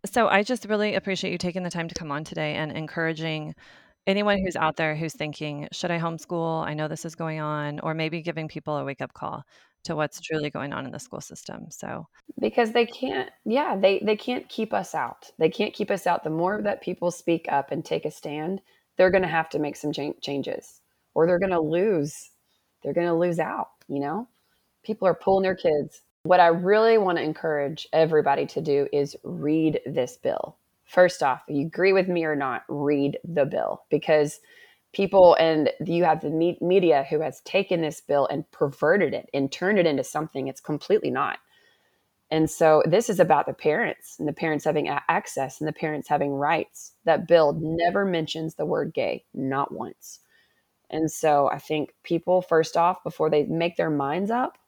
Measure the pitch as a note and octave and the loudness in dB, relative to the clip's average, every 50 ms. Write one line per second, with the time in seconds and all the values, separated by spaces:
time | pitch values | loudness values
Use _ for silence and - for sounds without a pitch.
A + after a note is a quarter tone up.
0 | - G3 - B3 A3+ - - G3 G#3 - B3+ A3+ - G3+ G#3+ G#3 G#3 G#3+ - F#3+ | -10 -2 0 2 4 4 4 2 2 0 -4 -6 -2 -2 -2 0 0 0 -2 -2
1 | - G3 F#3+ E3+ - F3 F3 F3 - F3+ E3 F#3 F3+ F3 E3+ F3 E3 E3 E3+ - | -2 -2 -4 -4 -4 -4 -4 -4 -4 -4 -4 -4 -6 -6 -6 -6 -6 -6 -8 -10
2 | E3+ D3+ C#3+ D3 D#3+ - E3+ D#3+ D#3 D3+ D3+ - D#3 D3+ - - D#3 D3+ - E3+ | -8 -6 -6 -8 -8 -8 -6 -4 -4 -4 -2 -4 -4 -4 -6 -8 -8 -6 -4 -4
3 | E3 D#3+ E3 D#3 D#3+ D#3+ D#3 D#3 D3+ D#3 D#3+ _ - - - - _ _ _ _ | -4 -2 -4 -4 -6 -6 -6 -6 -6 -10 -12 _ -20 -20 -20 -20 _ _ _ _
4 | _ G3 G3 G3+ G#3 G#3 G3+ G3 F#3+ F#3 E3 - D#3+ D#3 D#3 - E3 D#3 D#3 D#3 | _ 0 0 2 2 2 2 0 0 -4 -2 0 0 0 0 0 -2 -2 -2 -2
5 | E3 D#3 - - D#3 D3+ D3 - D#3 D3+ D3 D3 D3 - - - - F3 F3 E3+ | -4 -6 -6 -6 -8 -8 -6 -8 -8 -8 -8 -8 -10 -12 -10 -6 -4 -2 -2 -2
6 | E3 E3+ E3 E3 - _ F3 E3+ E3 E3 E3 D#3+ D#3 - D3+ D3+ D#3 D3+ D#3+ - | -2 -4 -6 -8 -8 _ -4 -4 -2 -2 -2 -2 -4 -4 -4 -4 -4 -6 -6 -8
7 | - E3 D#3 - E3 D#3+ D#3 D#3 D3+ D3+ D3+ D3+ D3 D3 D3 D3 - D#3+ D#3+ D#3+ | -10 -12 -10 -8 -6 -6 -6 -4 -4 -4 -4 -4 -4 -6 -6 -6 -6 -4 -2 -2
8 | D#3+ D#3+ D#3+ E3+ D#3 E3+ D#3+ D#3+ D#3 D#3 - D#3 - D#3 D3+ C#3+ C3+ C3+ C#3 _ | -2 -4 -4 -6 -6 -6 -6 -6 -8 -8 -10 -10 -6 -6 -4 -4 -4 -6 -6 _
9 | C3+ - _ - - - - - C#3+ _ _ _ _ _ _ _ _ - E3 D3+ | -10 -10 _ -10 -10 -8 -8 -10 -14 _ _ _ _ _ _ _ _ -6 -4 -4
10 | D3+ D3 - - E3 - D#3+ D#3 D3 D3 - - B2+ C#3+ - - - - - - | -4 -4 -6 -12 -8 -6 -4 -4 -4 -4 -6 -6 -8 -6 -8 -8 -8 -10 -12 -12
11 | - - - - - - - - - - - - - D#3+ - - - - - - | -14 -14 -14 -14 -14 -14 -18 -16 -14 -14 -14 -14 -16 -18 -16 -14 -12 -10 -10 -12
12 | E3 _ _ _ _ - - - - G#3+ - - A#3+ A3 A3+ A#3+ A#3 A#3 - - | -14 _ _ _ _ -18 -6 -4 -4 0 2 2 0 2 2 0 0 0 -2 -6
13 | C4 C4+ - C4 - - _ _ _ G#3+ A3+ C#4 D4+ - G#3 F#3+ F#3+ G3 G3 - | -6 -4 -4 -4 -6 -8 _ _ _ 0 0 0 0 0 0 4 4 4 4 4
14 | G#3+ G#3 A3 G#3 - - B3 - - _ - - A3 G#3+ - G3+ F3 - - D#3 | 2 0 0 0 0 -4 -4 -4 -6 _ -6 -6 -4 -2 -2 -4 -4 -4 -4 -4
15 | B2+ A#2+ - _ - - _ - D#3+ D#3+ D#3+ - G#3 G#3 - - G#3 - G#3 F#3 | -4 -4 -8 _ -20 -20 _ 2 2 2 2 0 -4 -4 -2 -6 -2 -2 -2 -2
16 | - F3+ E3+ - - D#3 D#3 D#3+ E3+ F#3 G#3 G#3+ G#3 G3+ - - - F3+ F3+ _ | 0 -2 -2 0 -2 -4 -2 0 0 0 -2 -2 -2 -4 -4 -4 -6 -8 -6 _
17 | F3 F3 E3 - _ - E3+ D#3+ - - D3+ C#3 C#3 - C#3+ D#3 D#3 - D#3+ D#3+ | -4 -4 -4 -4 _ 0 0 0 0 -2 -2 -2 -2 -2 -6 -6 -4 -4 -4 -4
18 | - D3+ - - - D#3+ C#3+ D3+ D3+ E3+ F#3+ G3 _ _ _ _ _ _ _ - | -4 -6 -10 -8 -12 -10 -8 -6 -4 -6 -6 -6 _ _ _ _ _ _ _ 4
19 | F#3 F#3 F#3 F#3+ F#3 E3+ D#3+ E3 D#3+ - - D3+ D3+ C#3+ - - - D3+ C#3+ - | 4 4 6 2 2 2 -2 -2 -2 -2 -2 -2 -2 -2 -4 -6 -6 -6 -4 -4
20 | C#3+ D3 - _ - - C#3+ C#3 C3+ - - - - - - _ _ _ _ _ | -6 -6 -8 _ -8 -6 -6 -4 -4 -6 -8 -8 -10 -16 -20 _ _ _ _ _
21 | _ _ _ D3+ D#3+ E3+ F3+ F3 G3 F#3+ F3+ E3+ D#3+ D3+ D#3+ F3 F#3+ A3+ G3 D#3+ | _ _ _ 2 2 4 4 2 2 0 0 0 0 0 2 2 2 2 2 0
22 | C#3+ D3+ - - - - _ _ _ _ _ _ _ _ _ _ - C#3+ - E3+ | 0 -2 -6 -12 -20 -20 _ _ _ _ _ _ _ _ _ _ -8 -4 -2 0
23 | E3+ F3 E3+ E3 F3 F3+ E3+ E3+ D#3 - - - - - _ _ _ - C#3 C#3 | 0 2 2 2 2 2 0 -2 -2 -4 -4 -6 -6 -8 _ _ _ -8 -6 -4
24 | C#3 C#3+ D#3 G#3 B3 _ _ _ _ _ _ _ _ _ _ _ _ - G#3+ - | -4 -4 -4 -6 -8 _ _ _ _ _ _ _ _ _ _ _ _ -8 -6 0
25 | G3+ F#3 E3 - - G3 F#3+ F#3+ F#3+ F#3 F#3 - - F3 D3+ D3 C3+ - - - | 2 2 2 2 2 2 4 4 4 0 -2 0 2 2 2 2 0 -4 -10 -20
26 | _ _ _ _ _ D#3 F3+ F#3 F3 E3+ E3+ F3 F3+ F#3+ G#3 G#3+ A3 A3+ A3+ A3 | _ _ _ _ _ 4 6 6 8 6 6 4 2 2 4 4 6 6 6 4
27 | G3+ F#3 F3 D#3+ B2+ D#3 D3+ - - E3 D3+ D3 C#3+ C#3 D#3 - - - - D#3+ | 4 2 0 0 -2 -4 -4 -4 -4 -2 -2 -2 -2 -4 -6 -10 -8 0 2 4
28 | D#3+ D#3+ D#3+ D3+ C#3+ C#3+ C#3 C#3+ C#3+ D3 - D3 - D3+ C#3+ C#3+ C#3 - - C#3+ | 4 6 4 2 4 4 0 0 -2 -4 -4 -6 -2 0 0 0 0 0 0 0
29 | C#3+ C#3+ - - - - - - C#3+ D3 D#3 D#3+ D#3 D#3 D3+ - - C3 C#3 - | 0 -2 -6 -14 -12 -10 -10 -4 -2 0 0 2 2 2 0 0 -4 -4 -2 -2
30 | B2 B2 - _ _ - - - - - - _ _ _ _ _ _ _ - F3+ | -2 -4 -6 _ _ -4 -4 -2 -6 -8 -12 _ _ _ _ _ _ _ 4 6
31 | F3+ F3 - - D#3 C3+ B2 A#2+ _ - D3+ C#3+ C#3 D#3+ - D#3 F3+ G3 F#3+ F#3+ | 6 6 4 0 -2 -2 -2 -4 _ -4 -4 -4 -4 -4 -2 2 2 4 4 4
32 | F#3 F#3 F3+ E3+ D#3+ D#3 D3+ C#3+ C#3 C3 A#2+ - - - - D3 D3 D3 D3 C#3 | 2 2 0 0 0 0 -2 -2 -2 -4 -4 -6 -6 -6 -6 -2 0 0 2 2
33 | C#3 C#3+ C#3+ - - - E3 D3+ C#3 D3+ - - A#1 G1+ G1+ - _ _ - D3+ | 0 0 -2 -4 -10 -4 0 0 0 0 0 -2 -2 -2 -4 -6 _ _ -2 0
34 | - - D#3 D3+ D3 D3+ - - _ _ - - - _ _ _ _ _ - - | 2 2 4 4 4 0 -2 -12 _ _ -20 -20 -20 _ _ _ _ _ -4 -2
35 | G3 F#3 G3 G3 F#3 F3 - - E3 D#3+ D#3+ D#3 D3 - - - E3 D3+ E3 E3+ | -2 4 8 10 10 10 10 8 6 4 4 2 2 0 0 -2 -4 -2 2 2
36 | F3+ E3 D#3+ E3 - D3 D#3+ D#3+ E3 F3 E3+ - - F3 F#3 G3 F3 E3 D3+ C#3 | 4 4 2 0 0 -2 0 2 2 0 0 0 0 4 4 4 6 6 4 4
37 | C#3 - D#3 D3+ D#3+ C#3 - - _ - - G3 G3 - F#3 E3+ D#3+ D3+ D3+ - | 2 0 -2 -2 -2 -4 -6 -10 _ -2 -2 -2 0 0 0 0 0 -2 -4 -8
38 | _ - D3 C#3+ C3+ - C#3+ C#3 C#3+ _ - - E3 C#3 C3+ - - D3+ F3+ G#3 | _ 0 2 2 2 2 -2 -6 -8 _ -4 -2 -2 -2 -2 0 2 4 4 4
39 | E3 C#3 C3+ - - - - C#3 C3+ C3 - - F3 F#3 G#3+ G3 E3+ D#3+ D3 C3 | 2 0 0 -6 -8 -4 -2 -2 -2 -2 -4 -2 0 2 2 4 4 2 2 0
40 | B2 - - D3+ D#3 D#3 _ C#3 C3+ C3+ C3+ - - - D3+ C#3+ - - F#3 G#3+ | -4 -4 -6 -6 -6 -6 _ -8 -8 -8 -8 -10 -8 -6 -6 -6 0 0 0 2
41 | - C#3+ B2+ C3 C#3+ - - - _ _ _ _ _ _ _ _ _ _ _ _ | 2 -2 -2 -2 -4 -4 -6 -10 _ _ _ _ _ _ _ _ _ _ _ _
42 | _ _ _ _ _ _ D#3 D#3+ D#3+ D#3 - - E3+ D#3 D#3 D3+ D#3 D#3+ D#3+ G#3+ | _ _ _ _ _ _ 2 2 2 2 2 4 6 6 8 6 6 6 4 2
43 | A#3 - G3+ F3+ F3 - D#3 C#3+ - - C#3+ - - D#3 D3+ F#3+ A#3+ F3 - _ | 2 2 2 2 4 6 6 2 2 -2 -6 -2 0 0 2 2 0 -2 -4 _
44 | - - - - D#3+ D3 D3 - - D#3+ D#3 D3 - D#3+ D3 D3+ C3+ - C#3+ C#3+ | -14 -20 -10 -6 -4 -4 -4 -2 -2 -2 -2 0 0 0 0 0 0 0 -4 -2
45 | - - E3 G3 - - - C#3 C3+ B2+ - - D3+ D#3 D3 - - D#3 D3+ C#3+ | 0 0 0 0 -2 -4 -6 -6 -6 -6 -6 -8 -8 -8 -6 -4 -6 -4 -4 -6
46 | C3 - D3+ D3 C#3+ C#3+ C#3 C3+ C#3+ D3 E3 D#3 - _ _ - - - _ _ | -2 -2 0 0 0 -2 -2 -2 0 0 0 -2 -2 _ _ -20 -20 -20 _ _
47 | _ E3+ D#3 - F#3 - E3+ E3 D#3 D3 D#3 D#3+ E3 D#3 E3 E3+ E3+ F3 F#3 G3+ | _ 2 2 2 4 4 6 6 6 4 2 -2 -4 -4 -2 0 0 0 2 0
48 | G3+ F#3+ F3 E3 D#3+ - - E3 D#3+ D#3+ - - D#3 D3+ D3 D#3+ D3 E3 - C#3+ | 0 0 0 -2 -2 -4 -6 -6 -6 -8 -6 -6 -4 -2 -2 -2 -2 -4 -4 -4
49 | A#2 - - - _ _ - - C3 C3+ C3+ C3+ C#3+ - - - - - - _ | -4 -4 -4 -6 _ _ -10 -6 -4 -2 -2 -2 -4 -4 -6 -12 -12 -12 -14 _
50 | - - - - _ _ _ _ _ _ _ _ _ _ _ _ _ _ - D#3 | -20 -20 -20 -20 _ _ _ _ _ _ _ _ _ _ _ _ _ _ -4 -2
51 | D#3+ D#3 - - - D#3 D3 C#3+ C#3 - - D3 - - D#3 D3+ C#3+ - _ _ | -2 -2 -2 0 2 4 4 4 4 2 0 -4 -6 -6 -4 -4 -4 -6 _ _
52 | _ - E3+ E3 - - F3+ F#3 F3+ - E3+ D#3+ D#3+ D#3+ - E3+ E3 F3 F#3 - | _ -4 -4 -2 2 2 2 2 2 2 2 2 2 2 0 2 2 2 0 -2
53 | _ D3+ - - D#3 D#3 D3+ D3+ D3 - D#3+ E3 E3 F3 - - F3+ D#3+ D3+ C#3+ | _ -12 -2 0 0 2 2 2 2 0 -2 -2 -2 -2 -2 -2 -2 0 0 -2
54 | C#3 C#3 D3+ F3+ G3+ G3+ A3+ B3 B3+ - _ _ _ | -2 -2 -2 -2 -2 -2 -2 -2 -2 -4 _ _ _